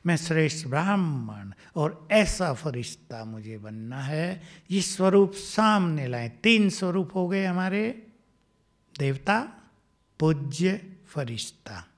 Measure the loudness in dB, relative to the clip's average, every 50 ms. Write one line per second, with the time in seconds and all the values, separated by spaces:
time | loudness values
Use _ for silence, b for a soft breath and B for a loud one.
0 | _ 0 0 0 0 0 2 2 2 2 0 -4 -6 -4 -2 0 0 2 2 2
1 | 2 0 -2 -4 -6 -8 -10 -12 -12 -14 -16 B B B B -2 -2 -2 -2 -6
2 | -4 4 4 4 4 4 0 -2 -2 -2 -2 -4 -4 -6 -6 -6 -8 -10 -12 _
3 | _ _ -14 -12 -12 -12 -12 -12 -12 -12 -12 -12 -12 -12 -12 -12 -10 -10 -10 -8
4 | -6 -4 -4 -2 -4 -4 -6 -10 B B B B B B -2 -2 -2 -2 0 2
5 | 2 6 6 6 4 4 0 -10 -12 -4 0 4 4 6 6 4 4 2 0 -2
6 | -2 -4 -4 -4 -6 -6 -8 0 4 6 6 6 6 4 2 0 -2 0 0 0
7 | -2 -2 -2 -2 -2 0 0 0 0 0 0 0 -2 0 -2 -2 -2 -4 -6 -8
8 | -16 -20 _ _ _ _ _ _ _ _ _ _ _ _ _ _ _ _ _ -2
9 | -2 -2 -2 -2 0 2 2 2 0 -4 -12 -20 _ _ _ _ _ _ _ _
10 | _ _ _ _ 2 2 2 2 -2 -6 -2 0 0 0 0 -2 -8 -16 -20 -20
11 | _ -10 -8 -6 -6 -6 -6 -8 -8 -10 _ _ _ -14 -14 -14 -16 _ _